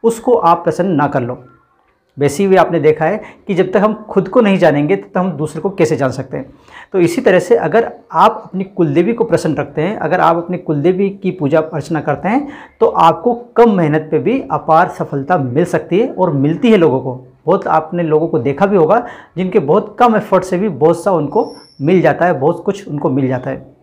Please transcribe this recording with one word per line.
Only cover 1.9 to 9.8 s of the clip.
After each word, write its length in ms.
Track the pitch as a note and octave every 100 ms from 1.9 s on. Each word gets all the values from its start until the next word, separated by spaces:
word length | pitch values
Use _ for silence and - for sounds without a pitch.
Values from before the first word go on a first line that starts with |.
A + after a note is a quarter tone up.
| _ _ -
वैसे 300 | C#3+ C#3 G3
ही 100 | F#3
आपने 240 | D#3+ E3
देखा 240 | D3+ D#3
है 160 | D#3+ G#3 - - -
कि 80 |
जब 160 | F3+ F#3
तक 40 | G#3+
हम 180 | G#3 G#3+ -
खुद 180 | G3+ F3+
को 120 | B3+
नहीं 180 | G#3+ F#3+
जानेंगे 380 | E3 C#3+ D3 G3
तब 80 |
तक 140 | - F#3+
हम 120 | F#3
दूसरे 300 | D3 D3+ D#3+
को 100 | F#3+
कैसे 260 | F#3+ D#3 D3+
जान 140 | C3+
सकते 260 | A#2+ C3 D3
हैं। 160 | C3+ - _ - -
तो 60 | G4
इसी 220 | E3+ -
तरह 180 | - F#3
से 180 | - A#3
अगर 340 | E3 A3 A3+ - _
आप 300 | - G3+ -
अपनी 200 | - F#3+ F#3+
कुलदेवी 460 | - E3 C#3 F3
को 120 | A#3
प्रसन्न 300 | A3 E3 E3
रखते 280 | C#3+ C3+ -